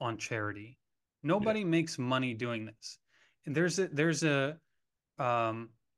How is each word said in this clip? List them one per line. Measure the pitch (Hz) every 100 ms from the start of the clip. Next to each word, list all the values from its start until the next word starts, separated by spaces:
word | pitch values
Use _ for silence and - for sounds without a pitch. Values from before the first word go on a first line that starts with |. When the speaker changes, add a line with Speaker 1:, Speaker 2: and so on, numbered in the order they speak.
Speaker 1:
on | 123 110
charity. | - 117 104 104 107 123 _ _ _ _
Nobody | 139 190 208 220
Speaker 2:
Yeah. | 185
Speaker 1:
makes | 165 165 -
money | 123 131 131
doing | 113 120 117
this. | 110 - - - _ _ _ _
And | - 139
there's | 175 165
a, | 185
there's | 143 160 151
a, | 160 139 135 160 _ _ _ _ _ -
um, | 127 120 113 113 113 _ _